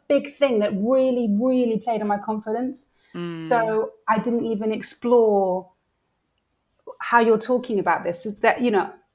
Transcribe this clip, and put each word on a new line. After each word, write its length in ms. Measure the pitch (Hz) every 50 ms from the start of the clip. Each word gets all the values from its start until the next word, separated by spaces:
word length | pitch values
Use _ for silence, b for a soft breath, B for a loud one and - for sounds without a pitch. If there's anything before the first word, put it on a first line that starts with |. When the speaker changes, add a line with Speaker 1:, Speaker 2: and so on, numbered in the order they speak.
| - -
Speaker 1:
big 240 | 285 277 294 285
thing 280 | - - 285 277 247 214
that 140 | 208 208 214
really, 520 | 185 202 226 262 262 262 262 254 247 240 220
really 500 | 202 202 240 262 262 254 247 233 220 208
played 220 | 220 240 226 214
on 60 | 214 208
my 120 | 208 202
confidence. 680 | 208 - 214 214 208 220 220 233 254 262 - - - - b b b b b
Speaker 2:
Mm. 240 | 175 175 170 170 165
Speaker 1:
So 540 | 160 160 240 233 226 220 220 220 220 - - _ _ -
I 120 | 220 214
didn't 260 | - 240 233 233 220
even 260 | 226 226 202 220 220
explore 1000 | 220 220 - - - - - 240 247 240 226 220 208 196 196 185 180 185 185 - _ _ _ _ _ _ _ _ _ _ _ _ _ _ _ _ _ _ _ _ _ _ _ - - -
how 200 | - - 240 240
you're 180 | 233 226 220 214
talking 400 | 220 - 254 247 247 - 226 196
about 240 | 180 180 165 - -
this, 220 | - 175 - -
is 140 | 214 208 -
that, 200 | - 226 - -
you 100 | 247 247
know, 200 | 220 190 - - - - _ _ _